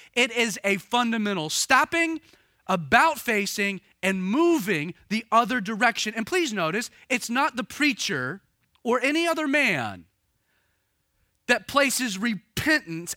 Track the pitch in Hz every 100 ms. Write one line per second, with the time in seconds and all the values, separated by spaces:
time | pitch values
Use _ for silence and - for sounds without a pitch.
0 | - 240 247 233 233 165 196 196 - 240
1 | 240 226 208 190 156 - - 262 302 330
2 | 330 320 - _ _ _ - 190 143 233
3 | 320 294 - 208 202 - 202 190 - _
4 | 190 190 185 262 339 320 190 160 160 -
5 | _ 220 - 226 226 254 190 214 240 -
6 | 214 220 214 370 311 208 160 202 - -
7 | - 254 - 240 302 233 202 - 294 226
8 | - 147 127 190 _ _ _ _ 233 240
9 | 262 311 339 311 311 294 254 151 113 92
10 | 80 _ _ _ _ _ _ _ _ _
11 | _ _ _ _ - 240 - 277 277 -
12 | 247 190 233 208 - - 302 311 165 165
13 | 175